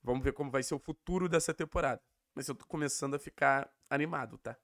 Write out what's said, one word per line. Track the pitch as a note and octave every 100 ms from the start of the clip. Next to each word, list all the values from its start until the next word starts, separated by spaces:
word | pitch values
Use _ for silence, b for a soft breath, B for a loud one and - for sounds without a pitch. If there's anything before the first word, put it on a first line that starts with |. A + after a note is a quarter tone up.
Vamos | A#2 B2+
ver | C3+
como | - C#3+
vai | C3+
ser | B2+
o | C#3+
futuro | - D3+ - F3+ F3+
dessa | E3 D#3+
temporada. | D#3+ D#3+ F3+ D3 A#2 _ _ _
Mas | - C3+
eu |
tô | C3 -
começando | D#3 D3 - C#3
a | C#3+
ficar | - - C#3 C#3 - _ _
animado, | C#3 D#3 D#3 A#2 -
tá? | A2+ A2+